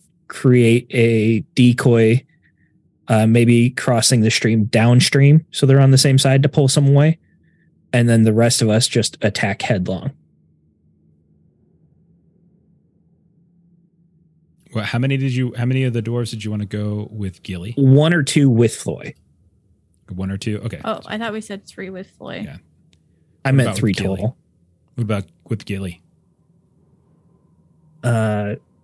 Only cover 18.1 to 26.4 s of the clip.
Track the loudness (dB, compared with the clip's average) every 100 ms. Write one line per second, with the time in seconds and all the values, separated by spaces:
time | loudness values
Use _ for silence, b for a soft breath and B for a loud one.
18.1 | 0 0 2 2 2 0 -2 -10 -10 -12
19.1 | -18 _ _ _ _ _ _ _ _ -16
20.1 | -10 -8 -6 -6 -8 -8 -10 -10 -10 -10
21.1 | -10 -8 -10 -12 -16 -16 -16 -16 -16 -18
22.1 | _ -14 -12 -14 -16 _ _ _ _ _
23.1 | _ _ _ -2 0 -2 -4 -4 -2 -6
24.1 | -6 -6 -8 _ _ _ _ _ -10 -6
25.1 | -6 -8 _ -12 -10 -10 -10 -10 -14 _
26.1 | _ _ _